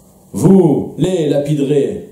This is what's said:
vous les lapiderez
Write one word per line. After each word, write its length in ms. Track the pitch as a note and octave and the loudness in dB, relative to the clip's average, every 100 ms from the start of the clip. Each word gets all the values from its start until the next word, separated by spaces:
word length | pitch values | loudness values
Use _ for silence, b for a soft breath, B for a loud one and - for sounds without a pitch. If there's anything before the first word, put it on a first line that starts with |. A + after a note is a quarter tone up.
| _ _ _ | _ _ _
vous 600 | G2 D#3+ F#3+ D#3+ B2+ - - | -2 4 4 4 0 -4 -4
les 320 | F#3 F3+ C#3+ | -4 -2 -2
lapiderez 800 | C#3+ D3+ D3 C3+ C#3+ - - - | -2 -2 -2 0 0 -2 -6 -14